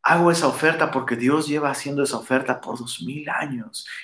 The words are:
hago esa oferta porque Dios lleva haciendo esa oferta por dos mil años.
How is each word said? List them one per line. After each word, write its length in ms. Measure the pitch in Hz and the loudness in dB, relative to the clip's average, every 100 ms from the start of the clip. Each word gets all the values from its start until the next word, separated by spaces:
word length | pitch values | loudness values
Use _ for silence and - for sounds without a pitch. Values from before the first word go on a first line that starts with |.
hago 280 | - 170 175 | 4 6 6
esa 160 | 170 147 | 6 2
oferta 440 | - 156 160 160 | 2 2 2 0
porque 240 | 135 127 117 | 0 -2 2
Dios 320 | 123 151 151 | 4 2 2
lleva 240 | 151 147 | 0 -2
haciendo 320 | 135 143 139 | -2 -4 -2
esa 140 | 143 113 | 0 -2
oferta 440 | - 131 131 127 | 0 0 2 -4
por 160 | - 123 | -4 -8
dos 240 | 120 - | -8 -8
mil 260 | - 147 147 | -8 -8 -6
años. 580 | - 147 123 107 - - - | -4 -4 -6 -8 -14 -12 -16